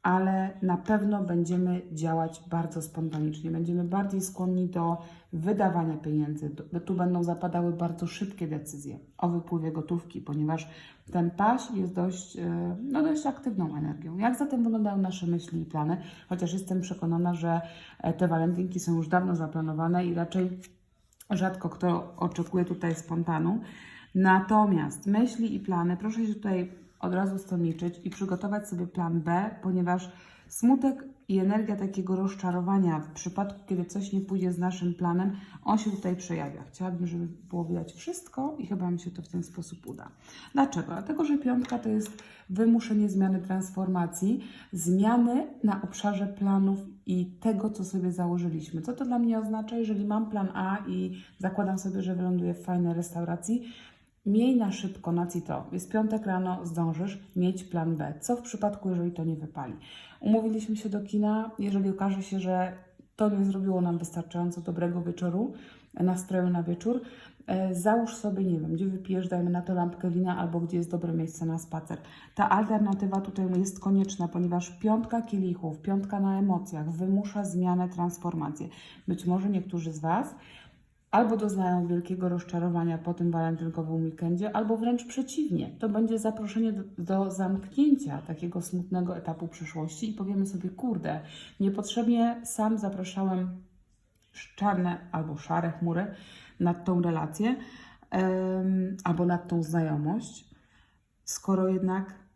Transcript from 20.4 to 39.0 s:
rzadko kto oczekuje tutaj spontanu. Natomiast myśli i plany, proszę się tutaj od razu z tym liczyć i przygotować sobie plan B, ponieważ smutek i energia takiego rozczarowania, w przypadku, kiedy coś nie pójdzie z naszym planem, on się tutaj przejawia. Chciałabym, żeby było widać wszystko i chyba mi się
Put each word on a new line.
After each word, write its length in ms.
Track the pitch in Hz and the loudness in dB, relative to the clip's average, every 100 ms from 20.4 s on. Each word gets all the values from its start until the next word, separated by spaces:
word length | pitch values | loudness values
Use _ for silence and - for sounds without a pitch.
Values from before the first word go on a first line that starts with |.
| 185 185 - - _ _ _ _ - | -2 -4 -14 -20 _ _ _ _ -4
rzadko 400 | 190 185 185 170 | 0 0 0 -6
kto 460 | - 180 170 - - | -2 0 0 -2 -4
oczekuje 480 | 175 - 170 185 175 | -4 -2 0 0 0
tutaj 300 | 175 170 160 | 0 -2 -2
spontanu. 640 | - 165 170 160 170 226 - - - - - 185 | -2 -2 0 2 2 0 -4 -16 -18 -20 -2 4
Natomiast 920 | 190 190 190 214 214 170 151 - 202 | 8 8 6 6 6 4 2 -4 0
myśli 480 | 208 247 - 226 196 | 4 4 2 -2 0
i 40 | |
plany, 380 | 196 175 175 180 | 0 0 2 0
proszę 280 | 208 226 220 | -2 -2 -2
się 80 | |
tutaj 480 | 208 202 185 180 - - _ | -2 0 0 -2 -8 -20 _
od 120 | 180 | -2
razu 240 | 180 196 196 | 0 0 -2
z 80 | - | -2
tym 180 | 180 | 0
liczyć 380 | 170 160 175 175 | 0 0 -4 -4
i 60 | 185 | -8
przygotować 600 | - 196 185 202 208 208 | -4 -2 -2 -2 -4 -4
sobie 180 | 175 175 | -6 -4
plan 340 | - 170 170 | -2 0 0
B, 340 | 160 175 214 - | 2 2 2 -2
ponieważ 480 | 190 180 175 180 180 - - - - | 0 2 2 0 -2 -16 -20 -20 -12
smutek 560 | - 233 269 269 262 - - - | 2 6 6 4 0 -8 -18 0
i 120 | 190 | 2
energia 360 | 190 214 220 202 | 4 2 2 -2
takiego 400 | 196 196 180 185 | -2 -2 0 0
rozczarowania, 840 | 190 - 180 180 180 196 175 156 | 0 -2 -2 0 2 4 4 2
w 120 | 151 | -4
przypadku, 480 | - 180 196 202 - - | -8 -6 -4 -4 -6 -4
kiedy 180 | 185 175 | -4 -2
coś 280 | 202 196 | -6 -2
nie 80 | 196 | -2
pójdzie 320 | 190 190 180 | 0 0 0
z 40 | 175 | 0
naszym 360 | 180 180 175 | -2 0 -2
planem, 380 | 170 175 175 196 196 - - | 0 0 2 0 -2 -10 -8
on 140 | - 214 | 0 2
się 140 | 214 | 2
tutaj 240 | 196 185 180 | -2 -2 -4
przejawia. 480 | - 165 143 - | -4 -4 -4 -8
Chciałabym, 440 | - - 185 175 175 | -16 -8 -4 -2 -4
żeby 200 | 170 170 - - | -4 -6 -8 -8
było 160 | 175 165 | -4 -2
widać 280 | 170 165 | -2 -4
wszystko 640 | - - 359 - - 277 302 | -10 -8 -8 -8 -4 -4 -4
i 80 | 185 | -6
chyba 240 | 190 180 | -2 -2
mi 80 | |
się 120 | 175 | -2